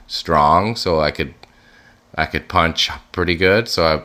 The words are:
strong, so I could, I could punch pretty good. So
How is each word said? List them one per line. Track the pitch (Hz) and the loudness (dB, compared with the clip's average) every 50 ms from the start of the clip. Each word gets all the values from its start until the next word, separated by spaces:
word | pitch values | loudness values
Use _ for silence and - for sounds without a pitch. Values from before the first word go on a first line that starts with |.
| - - | -16 -12
strong, | - - - - 82 76 73 73 80 87 98 110 117 | -10 -10 -4 0 2 4 4 4 4 4 2 0 -4
so | - - 95 85 78 | -4 -4 -2 0 0
I | 78 76 | 0 0
could, | 73 - 78 67 - - - _ _ _ _ _ _ _ _ _ _ _ _ _ - | -2 -4 -8 -8 -10 -16 -20 _ _ _ _ _ _ _ _ _ _ _ _ _ -6
I | - 78 - | -4 -4 -4
could | - 76 - - | -4 -6 -6 -2
punch | - 92 82 82 78 - - - - - - _ | 0 2 2 2 0 -2 -4 -4 -6 -10 -14 _
pretty | - - 87 82 87 | -6 -4 -2 -2 0
good. | 82 95 92 98 107 117 120 | 2 2 2 4 2 0 -2
So | - - 85 80 78 76 | -2 0 2 2 0 -2